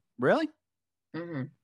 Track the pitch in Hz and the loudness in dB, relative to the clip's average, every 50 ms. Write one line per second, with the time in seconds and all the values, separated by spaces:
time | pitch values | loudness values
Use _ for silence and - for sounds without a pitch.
0 | _ _ _ - 123 147 202 294 330 302 - _ _ _ _ _ _ _ _ _ | _ _ _ 0 2 4 4 4 2 -2 -6 _ _ _ _ _ _ _ _ _
1 | _ _ - 156 170 170 165 139 127 - - _ | _ _ -12 -10 -10 -8 -6 -6 -6 -8 -10 _